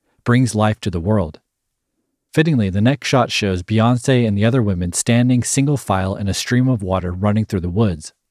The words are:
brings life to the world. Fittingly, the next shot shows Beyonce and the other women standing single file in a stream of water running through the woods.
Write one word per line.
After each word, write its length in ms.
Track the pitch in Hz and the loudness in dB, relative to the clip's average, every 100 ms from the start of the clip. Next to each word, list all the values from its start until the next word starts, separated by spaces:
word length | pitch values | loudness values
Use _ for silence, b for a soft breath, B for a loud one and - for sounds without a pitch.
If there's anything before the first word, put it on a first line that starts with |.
| _ _ | _ _
brings 300 | - 120 127 | 0 2 2
life 260 | 107 107 110 | 2 0 0
to 100 | 110 | -4
the 100 | 87 | -4
world. 380 | 85 107 80 - _ _ _ _ _ _ _ _ _ | 0 0 -2 -8 _ _ _ _ _ _ _ _ _
Fittingly, 380 | - 160 139 98 | 0 2 2 0
the 120 | 95 | 2
next 260 | 113 139 - | 0 0 0
shot 240 | 135 117 | 0 0
shows 320 | - 104 92 | -2 -2 -2
Beyonce 640 | 87 110 113 123 - 127 117 | -2 0 2 2 0 2 2
and 100 | 101 | 2
the 60 | |
other 180 | 113 131 | 2 2
women 300 | 104 90 90 | 0 -2 -4
standing 500 | - - 117 123 123 | -4 0 2 4 2
single 360 | 117 - 139 143 | 0 -2 0 -2
file 400 | - 95 95 101 | -2 -2 -2 -4
in 100 | 98 | -4
a 60 | |
stream 340 | - - 123 131 | -4 -2 0 2
of 160 | 120 | 0
water 300 | 92 92 87 | -2 -2 -4
running 320 | 90 104 107 107 | -2 0 0 -2
through 160 | 98 | -4
the 80 | 87 | -2
woods. 440 | 90 113 80 - - _ | 0 0 -2 -10 -20 _